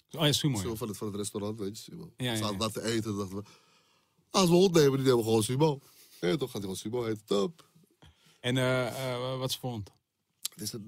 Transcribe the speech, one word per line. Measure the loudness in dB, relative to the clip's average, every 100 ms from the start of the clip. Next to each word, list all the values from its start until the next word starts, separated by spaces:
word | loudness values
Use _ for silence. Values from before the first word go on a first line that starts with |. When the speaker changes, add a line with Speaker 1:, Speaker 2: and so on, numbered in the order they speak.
| _
Speaker 1:
Oh | 0 2
ja, |
Sumo, | 2 0 0
Speaker 2:
Sumo | -4
Speaker 1:
ja. | -6
Speaker 2:
van | -6
het, | -6
van | -8
het | -6
restaurant, | -6 -6 -6 -6
weet | -8 -8
je, |
Sumo. | -14 -16 -16 -8
Speaker 1:
Ja, | -4
Speaker 2:
We | -2
zaten | -2
Speaker 1:
ja, |
ja. | -2
Speaker 2:
daar | -2
te | -2
eten, | -2 -2 -2 -6
dachten | -6 -8
we, | -12 -20 _ _ _ _ _ _ _
"Als | 2 6
we |
hond | 6 8
nemen, | 8 6 6
die | 4
nemen | 4
gewoon | 4 2
Sumo." | 2 2 2 0 _ _ -20 -4
Ja, | -2 0
toch | -2
gaat |
hij | -6
gewoon | -8 -8
Sumo | -6 -4
heten, | -4 -4
top. | -2 0 0 -4 _ _ _ _ -20 _ _ _
Speaker 1:
En, | -4 0
eh, | 0 0 -2 -4 -6
eh, | -6 -6 -6
wat | -4
is | -6
voor | -6
hond? | -8 -10 _ _ _ _ _ -14
Speaker 2:
Het | -10
is | -10
een, | -10